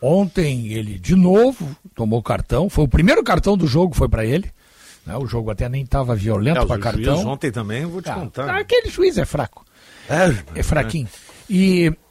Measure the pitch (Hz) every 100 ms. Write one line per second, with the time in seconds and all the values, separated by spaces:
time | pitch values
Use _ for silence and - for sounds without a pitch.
0 | 123 180 196 - 156 127 110 110 107 95
1 | 90 185 180 196 247 262 151 143 - -
2 | 113 113 104 113 - 120 190 - 143 -
3 | 175 339 240 175 196 202 160 135 185 135
4 | 131 110 110 147 202 - _ _ - -
5 | - 110 131 117 110 104 123 131 131 143
6 | 127 113 104 104 110 160 117 117 117 110
7 | 117 151 214 135 147 113 104 113 165 175
8 | 170 123 143 - 135 381 403 480 440 -
9 | 370 254 - 147 127 - _ _ - -
10 | - 151 185 110 - - - 151 117 160
11 | 117 - - - - 185 190 180 170 160
12 | _